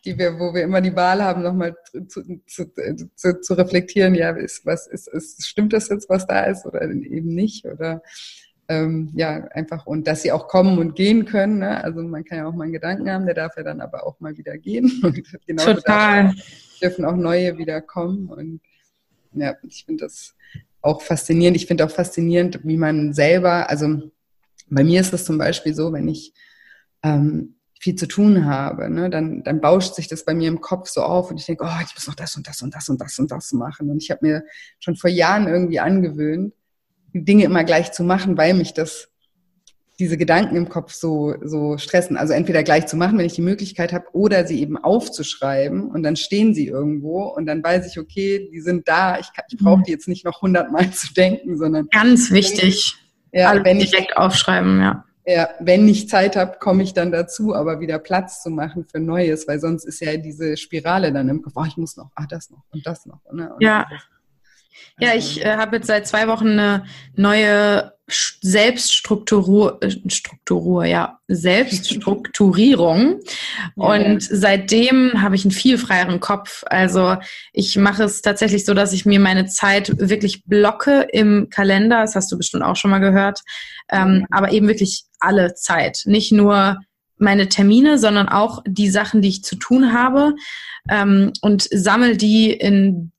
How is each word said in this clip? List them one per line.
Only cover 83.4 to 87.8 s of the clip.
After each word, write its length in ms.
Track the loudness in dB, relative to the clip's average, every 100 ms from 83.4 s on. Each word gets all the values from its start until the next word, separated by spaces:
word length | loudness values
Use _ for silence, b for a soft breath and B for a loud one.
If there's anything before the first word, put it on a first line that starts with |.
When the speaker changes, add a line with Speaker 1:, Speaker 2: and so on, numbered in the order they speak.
| B B B B -4
Speaker 2:
Ähm, 300 | 0 4 2
Speaker 1:
Ja. 60 | 2
Speaker 2:
aber 220 | 0 2
eben 140 | 2 2
wirklich 380 | 2 0 -2 _ _
alle 360 | 2 2 2
Zeit. 480 | -2 -2 -2 -2 -4 0
Nicht 260 | 0 4
nur 460 | 4 6 4 2 -2 _ _ _ _
meine 300 | 4 4 2
Termine, 500 | 4 6 8